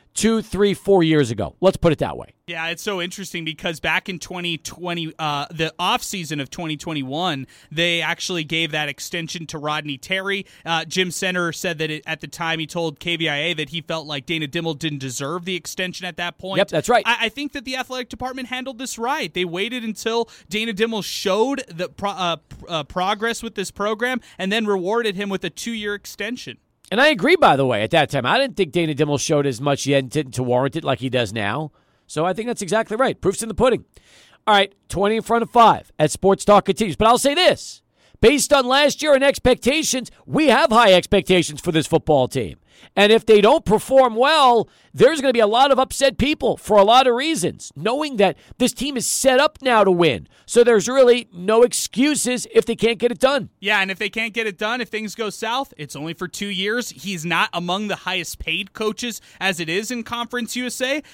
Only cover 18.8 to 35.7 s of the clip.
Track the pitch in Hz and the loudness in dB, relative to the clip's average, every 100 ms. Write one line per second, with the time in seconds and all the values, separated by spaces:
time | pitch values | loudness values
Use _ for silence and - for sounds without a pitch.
18.8 | 262 - 233 302 190 175 180 175 226 247 | -12 -6 -6 -4 -6 -4 -4 -4 -6 -6
19.8 | 220 196 226 233 226 - - 208 226 196 | -8 -6 -4 -2 -4 -10 -8 -4 -4 -2
20.8 | 226 220 - - 196 202 254 269 - 170 | -2 -2 -6 -4 -2 0 0 -2 -8 -10
21.8 | 175 - 202 190 175 160 _ - - 160 | -10 -6 -6 -4 -4 -4 _ -20 -8 -8
22.8 | 139 185 185 214 226 220 226 202 180 - | -6 -2 -2 0 -2 -4 -8 -8 -8 -4
23.8 | 208 214 247 247 - - 190 220 208 196 | -4 -2 -2 -4 -8 -8 -4 -2 0 0
24.8 | 180 226 226 185 202 190 175 - 233 226 | 0 0 -2 -4 -6 -6 -6 -8 -10 -8
25.8 | 208 202 - - 208 247 - - _ _ | -8 -8 -12 -12 -10 -10 -12 -18 _ _
26.8 | _ 202 302 233 240 359 240 139 131 107 | _ 2 2 2 2 6 6 6 2 0
27.8 | 110 165 139 139 123 233 277 190 170 175 | 2 2 2 0 0 0 0 -2 -2 0
28.8 | 160 139 151 143 - 147 139 113 143 139 | -2 0 0 0 0 0 0 -2 -2 -2
29.8 | 135 139 131 151 131 110 127 123 139 165 | 0 0 0 -4 -4 -4 -2 0 0 -4
30.8 | 143 131 131 123 107 110 101 127 156 - | -4 -4 -2 -2 -2 -4 -4 -4 -8 -14
31.8 | _ _ _ 151 175 185 240 226 175 214 | _ _ _ -4 -4 -4 -6 -6 -2 -2
32.8 | 220 220 240 - 180 190 226 185 247 185 | -2 -2 -2 0 -2 -2 -6 0 2 2
33.8 | - _ _ _ _ _ - 202 202 _ | -4 _ _ _ _ _ 2 4 2 _
34.8 | _ 175 202 220 - 233 214 240 220 | _ -2 0 0 0 0 2 6 6